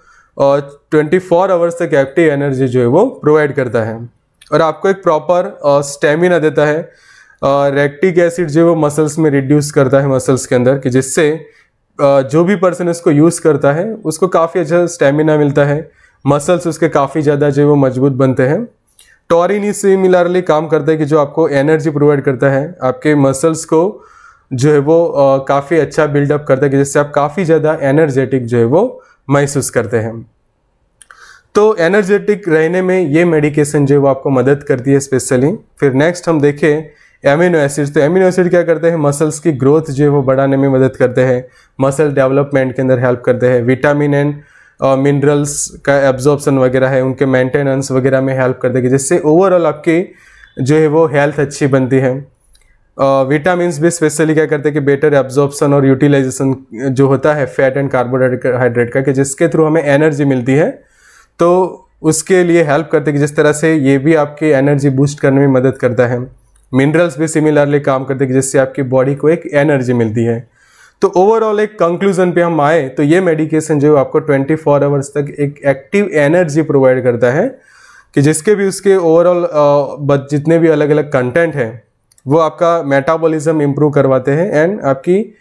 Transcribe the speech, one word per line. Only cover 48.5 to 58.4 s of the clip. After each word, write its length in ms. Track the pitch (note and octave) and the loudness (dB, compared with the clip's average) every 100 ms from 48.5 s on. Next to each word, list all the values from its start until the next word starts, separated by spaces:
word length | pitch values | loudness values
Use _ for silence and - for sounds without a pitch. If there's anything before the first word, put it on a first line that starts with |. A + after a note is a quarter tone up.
| B2+ | -2
करते 180 | B2+ B2 | -2 -2
हैं, 100 | B2 | 0
जिससे 320 | C#3 - F3 D3+ | 0 0 -2 2
overall 400 | E3 F#3+ F3+ D#3 | 2 4 2 0
आपकी 480 | D3 E3+ E3 G3+ - _ - - - | -2 -2 -2 -4 -14 _ -20 -20 -6
जो 140 | C3 D#3 | 0 2
है 120 | D#3 | 2
वो 200 | D#3+ D#3+ | 2 2
हेल्थ 320 | C#3+ D3 C#3+ | 0 -2 -2
अच्छी 280 | C#3+ - C#3+ | -6 -2 0
बनती 280 | C3+ B2+ C3 | 0 0 0
है। 320 | C3 C3+ - _ _ _ _ _ _ - | 0 -4 -10 _ _ _ _ _ _ -4
अ, 40 | |
विटामिन्स 760 | C#3 C3+ C3 D3+ F3 F3+ F3 C#3+ | 0 0 0 -2 0 -2 -2 0
भी 100 | E3+ | -2
specially 440 | E3+ D3+ D#3 D#3 | 0 -2 0 0
क्या 120 | D#3 D#3 | 0 0
करते 240 | D3 D3 | -2 -2
हैं 40 | |
कि 60 | D3+ | -2
बेटर 340 | C#3 C#3 D3+ | 0 0 2
एब्जॉर्प्शन 600 | C#3+ B2 C3 C#3+ - C#3+ | 2 0 0 -2 0 0
और 120 | C#3+ C3+ | 2 2
यूटिलाइजेशन 800 | C3+ C#3+ C#3+ C3 B2 C3+ C3 - | 2 2 2 0 -2 -4 -4 -10
जो 340 | A2 C3+ B2+ C#3 | -8 -6 0 2
होता 260 | C3+ D#3 | 2 0
है 220 | D3+ B2+ - | -2 -4 -2
fat 180 | C3+ C#3 | -2 0
and 120 | C#3 | -2
carbohydrate 1000 | B2+ A#2+ C3 B2+ B2 | -2 -2 -2 -2 -2